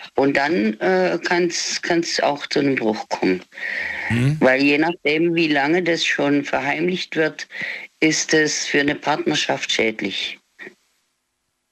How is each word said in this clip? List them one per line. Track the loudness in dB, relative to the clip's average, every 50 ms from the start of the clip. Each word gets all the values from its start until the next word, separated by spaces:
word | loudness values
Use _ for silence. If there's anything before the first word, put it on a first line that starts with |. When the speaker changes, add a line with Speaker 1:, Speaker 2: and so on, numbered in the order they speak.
| -14 -6 -2
Speaker 1:
Und | 0 2 2 2
dann, | 2 0 2 0 2 0 0 -2 0
äh, | 0 2 2 2 2 2 0 -2 -2
kann's, | 0 0 2 2 0 0 -4 -6 -4 -6 -6
kann's | -2 0 0 0 0 -2 -2 0
auch | 0 0 0 -2 -6
zu | -4 -2 0
einem | 2 2 0
Bruch | 2 0 0 0 -2 -4 -6
kommen. | -6 -2 0 0 0 0 -4 -12 -14 -10 -8 -6 -6 -6 -6 -6 -6 -6 -4 -2
Speaker 2:
Mhm. | 0 2 2 2 2 4
Speaker 1:
Weil | 4 4 4 4 4
je | 4 4 4
nachdem, | 2 0 -2 -2 _ 0 0 2 2 2 2
wie | 2 2 2
lange | 2 2 2 2 2 2 2
das | 2 0 0 0
schon | -2 0 0 2 2 2 0 0
verheimlicht | 0 -2 -2 -2 -2 -2 -2 -2 -2 -2 -2 -6 -6 -2
wird, | 0 0 0 -2 -6 -12 -12 -10 -8 -8 -8 -8 -10 -12 -16 _ _
ist | 2 2 2 2 0 2 2
es | 2 4 2 0 -2 -4
für | 0 0 2
eine | 2 2 0
Partnerschaft | -2 -2 -2 -2 0 0 -2 0 0 0 -2 -2 -4 -2 -4 -2
schädlich. | 0 0 0 -2 -2 -6 -6 -6 -6 -6 -8 -8 -12 _ _ _ _ -20 -20 -20 _ _ _ _ _ _ _ _ _ _ _ _ _ _ _ _ _ _ _